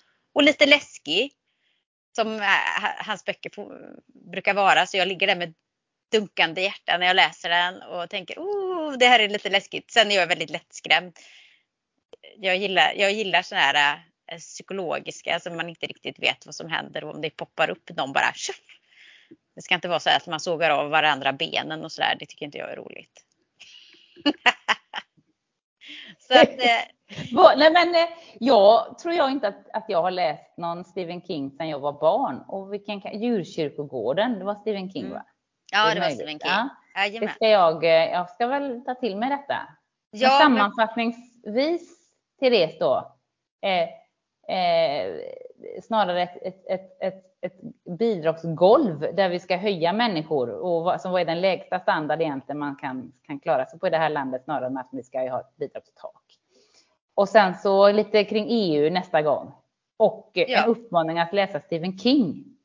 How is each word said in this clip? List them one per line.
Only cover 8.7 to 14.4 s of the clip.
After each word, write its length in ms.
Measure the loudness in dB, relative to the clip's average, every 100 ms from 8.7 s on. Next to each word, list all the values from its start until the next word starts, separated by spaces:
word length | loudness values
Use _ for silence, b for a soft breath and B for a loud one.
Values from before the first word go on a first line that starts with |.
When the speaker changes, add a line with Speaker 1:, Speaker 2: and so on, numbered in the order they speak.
| -6 -6 2
Speaker 1:
det 80 | 6
här 140 | 6
är 100 | 4
lite 200 | 0 -2
läskigt." 420 | -2 -2 -10 -2
Sen 200 | 2 2
är 40 | 2
jag 120 | 2
väldigt 220 | 0 -4
lättskrämd. 640 | -10 -12 -12 0 0 0 b b b b b b _ _ _ _ -20 -20 -8
Jag 180 | -2 -2
gillar, 360 | 0 2 2 2
jag 160 | 0
gillar 300 | 0 0 -2
såna 200 | -2 0
här, 420 | 2 4 2 0 -8 _ -18
eh, 60 |
psykologiska, 1000 | -18